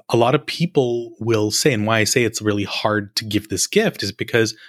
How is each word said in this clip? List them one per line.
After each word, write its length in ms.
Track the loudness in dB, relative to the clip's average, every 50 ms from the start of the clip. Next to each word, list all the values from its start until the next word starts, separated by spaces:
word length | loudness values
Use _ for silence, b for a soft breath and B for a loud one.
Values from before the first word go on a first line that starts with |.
| -6 -2
A 80 | 2
lot 180 | 2 4 4 2
of 120 | 0 -2
people 720 | -4 -4 -4 -2 0 0 0 0 0 -2 -4 -6 -8 -12 -8
will 320 | -2 0 0 2 2 0
say, 220 | 0 2 2 2 2
and 120 | 2 0
why 120 | 0 2 2
I 60 | 2
say 180 | 2 2 2 0
it's 180 | 0 -2 -2
really 220 | -2 0 0 0 -2
hard 500 | -4 -4 -2 0 0 0 0 -2 -2 -6 -6
to 80 | -6
give 240 | -2 -2 -2 -2 -2
this 180 | -4 -4 -2 0
gift 340 | 2 2 2 0 -2 -4
is 120 | -8 -8 -6
because 420 | -8 -8 -2 2 2 2 2 -2 B B